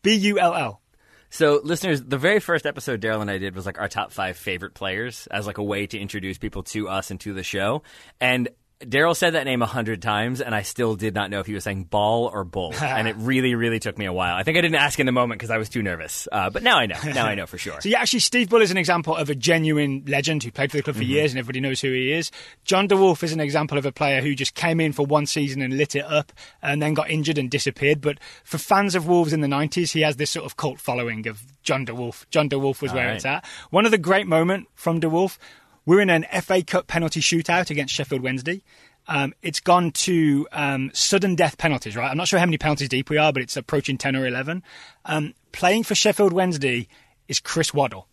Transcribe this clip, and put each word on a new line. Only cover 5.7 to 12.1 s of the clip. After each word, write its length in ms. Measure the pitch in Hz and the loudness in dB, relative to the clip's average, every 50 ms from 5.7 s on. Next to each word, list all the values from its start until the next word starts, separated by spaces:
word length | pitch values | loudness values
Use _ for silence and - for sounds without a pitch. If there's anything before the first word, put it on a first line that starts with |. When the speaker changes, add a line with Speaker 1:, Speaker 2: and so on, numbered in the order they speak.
| 101 101 104 | -2 -4 -4
Speaker 2:
to 120 | 95 - 104 | -6 -8 -10
introduce 380 | 101 95 - 104 92 95 92 - | -10 -8 -8 -8 -8 -8 -8 -8
people 240 | - 107 - 98 90 | -10 -10 -8 -10 -12
to 260 | - - 107 104 92 | -8 -6 -6 -6 -2
us 220 | 95 98 - - | -4 -4 -4 -6
and 80 | 98 90 | -12 -10
to 120 | - 104 98 | -10 -10 -10
the 100 | 95 90 | -8 -8
show. 400 | - - 98 95 104 127 151 _ - - - - - _ _ | -6 -4 -2 -2 -2 -2 -4 _ -14 -20 -20 -20 -20 _ _
And 300 | 127 127 127 127 120 - _ _ _ _ _ _ | 0 2 2 2 0 -4 _ _ _ _ _ _
Daryl 320 | - 117 120 139 156 170 165 | -10 -2 2 2 4 4 2
said 200 | - 190 170 160 | 2 2 2 2
that 100 | 160 135 | 0 0
name 180 | 135 131 120 | 0 0 0
a 40 | 117 | 0
hundred 360 | 104 117 131 113 107 113 92 | -2 -2 -4 -2 -4 -4 -4
times, 380 | 85 117 107 104 110 120 127 127 | -2 -2 0 0 0 -2 -4 -4
and 160 | 127 120 110 | -4 -2 -2
I 60 | 104 | -4
still 340 | 101 - - - 120 113 110 | -4 -4 -4 -2 0 0 0
did 180 | 92 107 110 92 | -2 -4 -4 -2
not 160 | 107 101 95 | -2 -4 -2
know 120 | 101 98 | -4 -6
if 40 | 95 | -6
he 60 | - 104 | -6 -8
was 120 | 98 - | -6 -6
saying 180 | 104 98 98 90 | -6 -6 -6 -6
ball 460 | 80 - 104 104 107 | -2 0 2 2 2